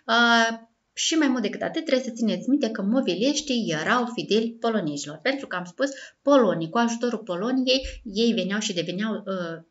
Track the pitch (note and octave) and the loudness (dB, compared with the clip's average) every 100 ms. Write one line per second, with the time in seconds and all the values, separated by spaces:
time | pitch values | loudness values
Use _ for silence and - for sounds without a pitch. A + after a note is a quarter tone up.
0 | - A3+ A#3 A#3 A3+ A3+ - _ _ - | 2 4 6 6 4 0 -12 _ _ -4
1 | - D#4+ C#4 B3+ G#3 - F#3 D#4+ - B3+ | 0 2 2 2 -2 -4 -4 -4 0 0
2 | B3+ A#3+ A3 F#3 - D4 A3 G#3+ G3 C4 | 0 -2 0 0 2 2 0 -2 0 2
3 | A3 F3 C4 D4 - A#3+ F3+ D#3 F3 B3 | 0 0 0 0 -2 -2 0 -2 0 0
4 | A3+ - E3+ G#3 A#3 - A#3 G#3+ D#3+ C#3+ | 0 -4 0 0 0 -2 -2 0 -2 -4
5 | D3 D#3 B3 C#4 - F#3 F3+ - C#4 - | -8 -6 -4 -4 -6 -8 -8 -2 -2 -4
6 | - _ C#4 C#4 G#3 E3 D#3+ A#3 A#3 A3+ | -16 _ 4 6 6 2 -2 0 0 0
7 | A#3+ A#3 - F3 A3+ C4+ B3+ C4 - - | -2 -4 -6 -4 -2 0 2 0 -2 -10
8 | A3+ G3 A#3 F#3 F#3 G#3 G#3 E3+ E3 F3+ | -8 0 0 0 -2 -4 -4 -4 -4 -4
9 | G#3 G3+ G3 F#3 E3+ E3 - | -4 -6 -6 -6 -6 -10 -16